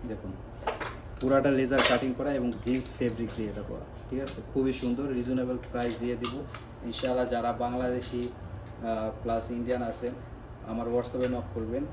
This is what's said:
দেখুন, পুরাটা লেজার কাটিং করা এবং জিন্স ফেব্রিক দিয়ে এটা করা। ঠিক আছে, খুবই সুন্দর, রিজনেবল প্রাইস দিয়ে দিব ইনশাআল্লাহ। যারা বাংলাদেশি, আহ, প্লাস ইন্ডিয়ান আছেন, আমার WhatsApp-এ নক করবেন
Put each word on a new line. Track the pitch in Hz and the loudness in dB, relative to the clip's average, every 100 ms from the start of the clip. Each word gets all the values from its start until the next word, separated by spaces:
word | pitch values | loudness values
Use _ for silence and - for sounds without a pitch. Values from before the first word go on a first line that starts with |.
| - | -6
দেখুন, | - - - - - - - - - - - | -6 -6 -8 -10 -6 -6 -4 -6 -6 -10 0
পুরাটা | 127 139 139 | 6 8 8
লেজার | 131 131 135 - | 6 6 6 8
কাটিং | 120 131 123 | 6 4 2
করা | 139 | 0
এবং | 139 120 107 | 2 0 -2
জিন্স | 120 127 120 - | 0 0 0 0
ফেব্রিক | 123 110 110 - | 0 0 -4 -2
দিয়ে | 107 | -4
এটা | 104 101 | -4 -6
করা। | - - - - | -8 -10 -12 -6
ঠিক | 127 | -4
আছে, | 135 - - | -4 -6 -2
খুবই | 139 131 | 2 2
সুন্দর, | 127 123 123 139 | 2 0 0 0
রিজনেবল | 123 120 127 123 123 - | 0 2 2 2 -2 -2
প্রাইস | 120 120 110 | -2 -2 0
দিয়ে | 120 117 | -2 0
দিব | 120 131 - - - - | -2 -4 -8 -10 -12 -10
ইনশাআল্লাহ। | 120 110 131 127 120 | -6 -2 2 4 4
যারা | 120 120 | 2 2
বাংলাদেশি, | 117 120 127 123 123 - 123 123 | 2 0 2 2 0 -2 -2 -2
আহ, | - - - - - 113 110 110 104 | -6 -10 -10 -10 -6 -2 0 0 -2
প্লাস | 117 113 113 | 0 0 0
ইন্ডিয়ান | 120 120 123 | -2 0 0
আছেন, | 117 - 123 - - - - - - | 0 -2 -4 -4 -10 -12 -12 -12 -6
আমার | 113 117 | -2 2
WhatsApp-এ | 120 120 127 127 | 2 2 0 2
নক | 123 - | 0 -2
করবেন | 117 110 123 151 | -4 -2 -2 -2